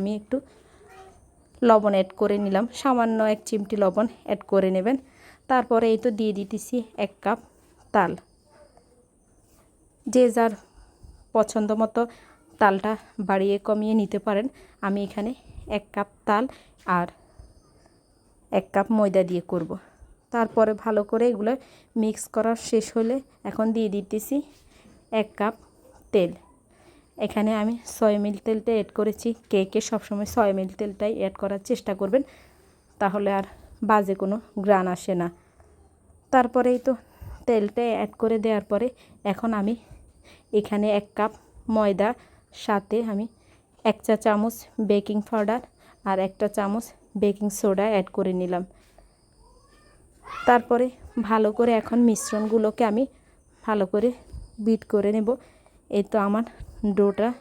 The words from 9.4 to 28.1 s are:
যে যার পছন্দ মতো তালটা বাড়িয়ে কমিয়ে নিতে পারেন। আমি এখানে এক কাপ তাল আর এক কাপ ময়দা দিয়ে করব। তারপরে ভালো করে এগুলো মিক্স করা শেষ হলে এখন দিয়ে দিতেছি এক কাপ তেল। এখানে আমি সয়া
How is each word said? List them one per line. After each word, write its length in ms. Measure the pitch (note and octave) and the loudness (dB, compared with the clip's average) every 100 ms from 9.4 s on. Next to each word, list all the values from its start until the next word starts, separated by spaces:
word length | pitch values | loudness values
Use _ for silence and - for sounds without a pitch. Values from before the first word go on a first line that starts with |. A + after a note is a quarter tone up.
| _ _ _ _ _ _ - | _ _ _ _ _ _ 0
যে 120 | B3+ B3 A#3 | 4 4 4
যার 160 | A3+ G#3 - - - _ - - _ | 0 -2 -16 -20 -20 _ -20 -20 _
পছন্দ 340 | A3+ A3 A3+ G#3 A3 | 0 0 0 -2 0
মতো 180 | A3 A#3 A#3 - - _ _ - | 0 -2 -4 -6 -20 _ _ 0
তালটা 320 | G#3 F#3+ G#3+ G#3+ - - F#3+ | 2 2 -2 -6 -8 -8 -2
বাড়িয়ে 280 | G3 G3 G3+ G#3 | 0 2 0 -2
কমিয়ে 280 | G#3+ G#3+ A3 | -2 0 0
নিতে 180 | G3+ G3+ - | 0 -2 -2
পারেন। 200 | G3+ C4 - - - G3 | -2 -4 -8 -20 -8 -4
আমি 140 | G3+ G3+ | -4 -4
এখানে 240 | - G#3+ C4 - - - G#3 | -6 -6 -8 -14 -18 -8 -8
এক 80 | - | -6
কাপ 140 | - G3+ _ - | -6 -6 _ 0
তাল 160 | G#3 C4 - - _ - F3+ | 0 0 -8 -20 _ -2 -2
আর 100 | F3 - _ - - _ _ _ _ _ _ _ _ _ - F#3+ | -2 -8 _ -20 -20 _ _ _ _ _ _ _ _ _ -4 -4
এক 80 | - | 0
কাপ 120 | G3 G3 A3 | -2 0 2
ময়দা 260 | G#3 F#3+ F#3 | 2 2 0
দিয়ে 120 | F3+ - | -2 -4
করব। 180 | F3+ E3 F#3 - - - _ _ | -6 -6 -10 -14 -20 -20 _ _
তারপরে 380 | A#3+ A3+ A3+ A3 G#3+ | -2 0 2 2 2
ভালো 180 | A3+ G#3+ G#3 | -2 -2 0
করে 140 | A3+ A#3+ | 0 0
এগুলো 200 | G#3+ G#3+ C4 - - _ A3+ | 0 -2 -4 -6 -20 _ -2
মিক্স 220 | A3 G#3+ - | -2 -2 -6
করা 180 | - A3 A3+ - | -2 0 -2 0
শেষ 180 | A3+ A3 A#3 | -2 0 -2
হলে 200 | A3+ C4+ - _ G3+ | -2 -2 -6 _ -10
এখন 180 | - A3 A3+ | -4 -2 0
দিয়ে 120 | G#3+ | -2
দিতেছি 420 | G3+ G3 G#3+ - C#4 - - _ _ - - - A3 | -2 -4 -6 -4 -4 -4 -12 _ _ -20 -20 -6 -4
এক 80 | G#3 - | -4 -2
কাপ 160 | G#3 A3+ _ _ - - _ | -4 -4 _ _ -20 -20 _
তেল। 180 | G#3 E3+ F3 - _ _ _ _ _ _ - G#3 | 2 2 -2 -20 _ _ _ _ _ _ -8 -4
এখানে 240 | A3 G#3+ A3 | 0 0 0
আমি 120 | G#3+ A#3 - - | 0 -4 -8 0
সয়া 240 | A3 | 2